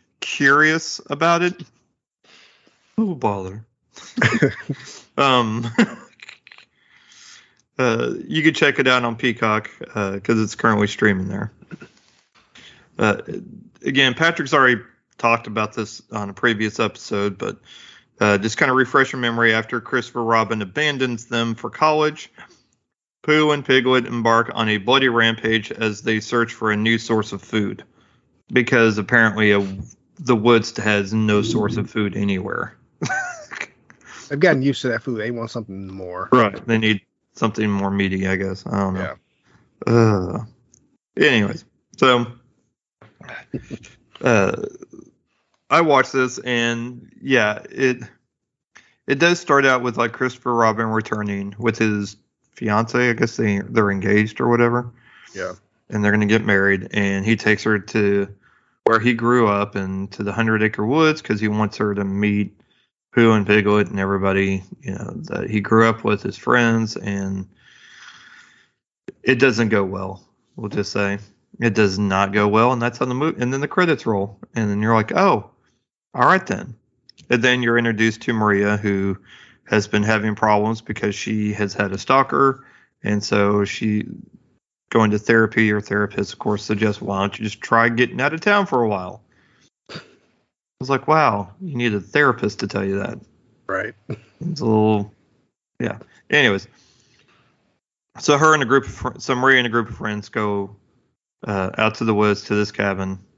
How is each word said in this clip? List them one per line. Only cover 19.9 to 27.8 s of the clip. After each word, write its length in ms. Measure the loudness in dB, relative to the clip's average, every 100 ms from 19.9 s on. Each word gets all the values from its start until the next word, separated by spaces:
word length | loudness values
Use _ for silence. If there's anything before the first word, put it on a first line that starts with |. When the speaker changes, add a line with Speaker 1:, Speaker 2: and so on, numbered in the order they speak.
| -6 -4 -4
Speaker 1:
Robin 380 | 0 2 2 -4
abandons 640 | -6 -4 -2 -2 -2 -4 -6
them 280 | -2 -2
for 160 | -4 -8
college, 600 | 0 0 2 0 -2 -14 -20 -20 _ _ _ _ _ _ _
Pooh 300 | 0 2 4
and 120 | 2
Piglet 400 | 2 4 4 2
embark 460 | 2 0 2 4 2
on 140 | -2 -2
a 80 | 0
bloody 320 | 2 2 4
rampage 640 | 2 2 0 0 -2 -2
as 300 | -4 -4 -4
they 180 | -4 -4
search 320 | -2 -2 -2
for 180 | -2 -2
a 60 | 0
new 220 | 0 0
source 340 | 0 -2 -2
of 80 | -8
food, 420 | -6 -4 -4 -6